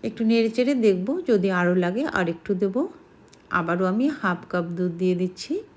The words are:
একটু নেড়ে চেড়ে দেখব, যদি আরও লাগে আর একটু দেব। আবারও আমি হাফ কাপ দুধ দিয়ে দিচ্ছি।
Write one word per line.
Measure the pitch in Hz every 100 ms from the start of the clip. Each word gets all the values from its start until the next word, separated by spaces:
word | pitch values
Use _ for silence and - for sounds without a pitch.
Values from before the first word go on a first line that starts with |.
| 220
একটু | - 220
নেড়ে | 233 226 226
চেড়ে | 247 269
দেখব, | 220 185 196 339 349
যদি | 214 190 180
আরও | 175 180
লাগে | 175 202 311 -
আর | 170
একটু | 170 - 185
দেব। | 202 214 381 - - - - - - -
আবারও | 165 175 190
আমি | 208 277 285
হাফ | 196 180 -
কাপ | 180 170 175
দুধ | 180 170
দিয়ে | 185 180
দিচ্ছি। | 185 180 - 359 -